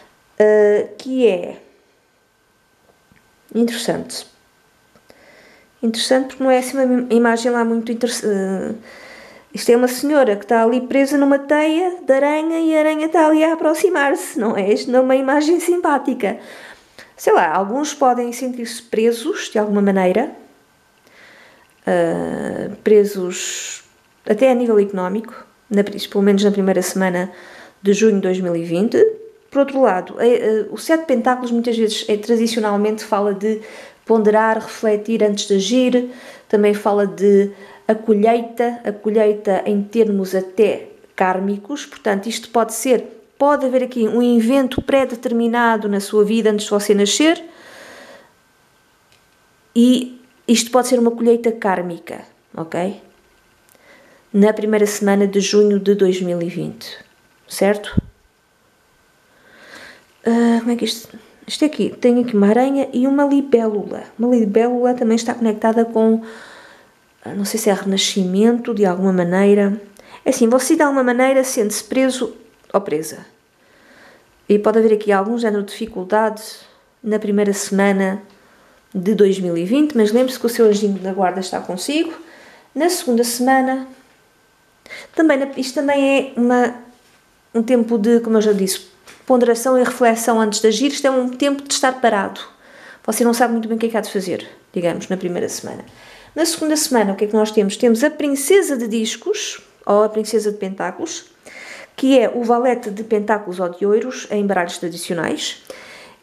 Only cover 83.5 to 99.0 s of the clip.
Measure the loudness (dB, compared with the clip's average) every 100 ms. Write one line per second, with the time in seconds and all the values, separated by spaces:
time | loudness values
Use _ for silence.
83.5 | 2 2 -4 -8 -18 _ _ _ _ _
84.5 | _ _ _ -20 -20 -10 0 2 2 -2
85.5 | -6 -6 -4 0 2 2 0 -2 -2 0
86.5 | 2 0 -4 -20 _ _ _ _ _ _
87.5 | -4 0 0 2 0 2 2 2 0 2
88.5 | 0 -2 -4 -12 _ -20 -14 0 2 4
89.5 | 2 2 2 0 2 2 2 0 0 0
90.5 | 2 2 2 -2 0 0 0 -2 -2 -2
91.5 | -2 -6 -2 -2 0 0 0 -4 -10 -20
92.5 | _ -20 -20 -20 -14 -8 0 0 2 0
93.5 | 0 -4 -4 -2 -4 -4 -6 -6 -8 -10
94.5 | -20 _ -4 -4 -4 -6 -6 -6 -6 -6
95.5 | -8 -12 -14 -18 -20 -20 -20 -12 -4 -4
96.5 | -2 -2 -2 0 0 0 -2 0 0 2
97.5 | 0 -2 0 2 2 0 -2 -4 -4 2
98.5 | 2 2 -4 -4 -4